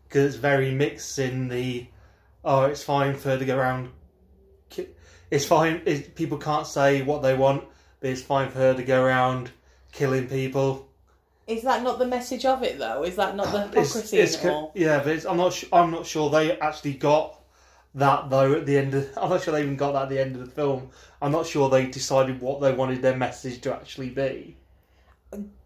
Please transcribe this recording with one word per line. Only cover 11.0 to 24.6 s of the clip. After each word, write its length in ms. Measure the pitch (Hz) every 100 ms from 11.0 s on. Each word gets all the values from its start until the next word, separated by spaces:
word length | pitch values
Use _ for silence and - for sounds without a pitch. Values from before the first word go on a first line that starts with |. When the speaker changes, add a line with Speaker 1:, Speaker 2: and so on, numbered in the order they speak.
| _ _ _ _ -
Speaker 2:
Is 160 | 226
that 200 | 254 233
not 160 | 247 247
the 80 | 247
message 380 | 247 240 247
of 180 | 269 262
it, 160 | 226 143
though? 240 | 113 120
Is 140 | 175 190
that 180 | 185
not 160 | 202 196
the 140 | 202 202 220
Speaker 1:
It's, 120 | -
Speaker 2:
hypocrisy 240 | 226 - 202
Speaker 1:
it's 160 | 170
Speaker 2:
in 60 | -
it 20 |
Speaker 1:
co-, 120 | 175
Speaker 2:
all? 180 | 151 156
Speaker 1:
yeah, 240 | 196 156 143
but 100 | 139
it's, 160 | 160
I'm 140 | 190 175
not 160 | 180
su-, 140 | - -
I'm 180 | 175 170
not 160 | 165 170
sure 220 | 160 151
they 260 | 156 156 -
actually 320 | 156 151 147
got 460 | 131 147 151 - - _ _ _ _ _ 131
that, 340 | 139 143 139
though, 220 | 135 135
at 140 | 160 139
the 120 | 139
end 160 | 135
of, 140 | 139 139 -
I'm 140 | 180
not 120 | 180
sure 100 | 170
they 100 | 151
even 120 | 143
got 180 | 139 143
that 100 | 139
at 40 | 135
the 100 | 135
end 160 | 135 127
of 80 |
the 60 | 123
film. 380 | - 143 131 127 - - -
I'm 120 | 143
not 140 | 165 -
sure 220 | 156 135
they 180 | 131 131
decided 540 | 135 - 135 131 127
what 200 | 123 143
they 120 | 135
wanted 300 | 127 127 127
their 140 | 131 127
message 440 | 127 - 131 117
to 120 | 131
actually 360 | 120 - - 127
be. 460 | 131 135 - - -